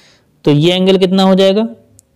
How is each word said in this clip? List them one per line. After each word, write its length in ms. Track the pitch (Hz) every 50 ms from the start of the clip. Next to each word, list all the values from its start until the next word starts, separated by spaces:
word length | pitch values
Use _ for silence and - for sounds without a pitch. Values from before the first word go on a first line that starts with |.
| _ _ _ _ _ _ _ _ -
तो 60 | 151
ये 240 | 147 147 151 170 180
angle 240 | 185 185 190 190 190
कितना 240 | 190 180 185 190 190
हो 120 | 190 190
जाएगा, 300 | 185 190 190 196 214 226 226 233 - _ _ _ _ _ _ _